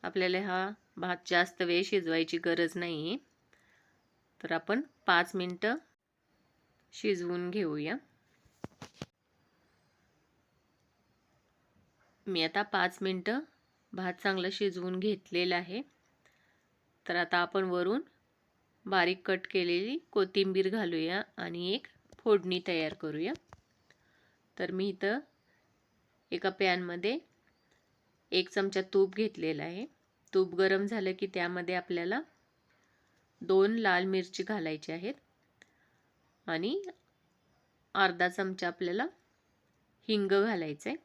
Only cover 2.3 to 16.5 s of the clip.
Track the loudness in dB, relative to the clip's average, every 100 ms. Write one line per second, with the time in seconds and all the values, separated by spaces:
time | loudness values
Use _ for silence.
2.3 | 0 0 2 2 0 -4 -4 -4 -6 _
3.3 | _ _ _ _ _ _ _ _ _ _
4.3 | _ -4 -4 0 -2 -2 _ 4 4 4
5.3 | 0 -4 -2 0 -2 _ _ _ _ _
6.3 | _ _ _ _ _ _ -6 0 0 0
7.3 | -2 -2 -2 -2 -2 -4 -6 -8 _ _
8.3 | _ _ _ -18 _ -20 _ -16 _ _
9.3 | _ _ _ _ _ _ _ _ _ _
10.3 | _ _ _ _ _ _ _ _ _ _
11.3 | _ _ _ _ _ _ _ _ _ -4
12.3 | 0 2 0 0 2 0 0 -4 -2 -2
13.3 | -4 -4 _ _ _ _ -6 -6 -2 -2
14.3 | 0 -2 0 -2 -2 -4 -2 -2 -2 -2
15.3 | -2 0 0 -2 -10 -10 _ _ _ _
16.3 | _ _